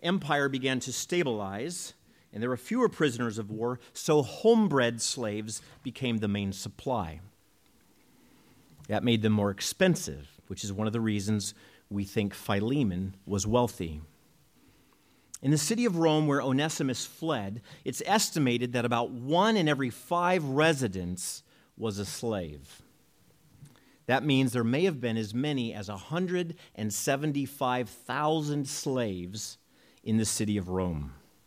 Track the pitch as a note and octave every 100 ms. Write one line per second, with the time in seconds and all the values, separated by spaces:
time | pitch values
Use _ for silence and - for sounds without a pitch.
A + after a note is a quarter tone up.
0 | E3 F#3+ C#3+ D3 C#3 C3+ C3+ C3 B2+ A#2+
1 | - F3+ D3+ G#2+ G2 G2 D3 F3 - -
2 | _ _ _ G#2 B2 B2 - A#3 A3+ -
3 | D3+ A#2 A#2+ G#2+ G#2 G#2+ A#2+ B2 - -
4 | - D3+ A#2+ - A3 A#3 G#3 C#3 A#2+ A#2
5 | - - A2+ G#2+ A2 G#2+ - - C3 -
6 | C3 A2+ G#2 G2+ G2 F#2 G#2+ - - A#2+
7 | E2+ D#2+ G2 _ _ _ _ _ _ _
8 | _ _ _ - _ - _ - - G#2
9 | A#2+ A#2 A2 G#2+ G2+ G2 - - F#3 E3+
10 | - C#2+ C#2+ - - G2 G#2 G2 A2 A2+
11 | A2 G#2 G2 G#2+ G2 - - - _ G2+
12 | G2 A#2 G2+ - - G2+ G#2+ C#3+ A2+ F2+
13 | F#2+ F#2+ - G2+ G#2+ A#2+ B2 - E2+ D2+
14 | D#2+ _ _ _ _ _ _ _ _ _
15 | _ _ _ - C3+ D3+ - A3+ A#3+ E3+
16 | E3 D3+ D3+ C#3 B2+ C3 D#3 - C#3 B2
17 | - - D#3+ C3+ G2 A2+ - - - B2
18 | - G#3 - E3 C3 A#2+ B2 B2 A#2+ A#2+
19 | A#2+ B2+ B2+ E3 G#3 A3 D#3 C#3 C3 -
20 | - F3 F3 F#3 C#3+ C3+ D#3 D3 B2 F#2+
21 | F2 F2+ - - - _ _ - A2 G2+
22 | G2 - A#2 G#2 E2 D2 C2+ - - _
23 | _ _ _ _ _ - - - _ _
24 | - C3 D3 C3 C3 A#2+ A2+ C3+ F#3+ C#3+
25 | A#2+ A2+ G#2+ A#2 D3 C#3 A#2 G2 G2 G2+
26 | - D#3+ F#3 F3+ F3 - - - G#2+ G2+
27 | - C#3 D3+ C#3+ C3+ - B2+ B2 A2+ -
28 | - B2+ D3+ D#3+ D3 D3 C3+ - D3 C3
29 | A2+ F#2 F2 G#2 - - _ _ _ _
30 | - A2 A2 - G#2+ G#2 F2+ F#2 F2+ D#2
31 | C#2+ C2 - _